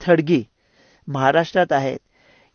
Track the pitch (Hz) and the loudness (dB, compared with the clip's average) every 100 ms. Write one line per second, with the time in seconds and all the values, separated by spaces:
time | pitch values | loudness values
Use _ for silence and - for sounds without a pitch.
0 | - 165 151 160 110 _ _ _ _ _ | 0 2 2 0 -2 _ _ _ _ _
1 | - 139 135 151 165 190 175 143 135 - | -10 -2 0 2 0 -2 0 0 -2 -8
2 | - _ _ _ _ | -14 _ _ _ _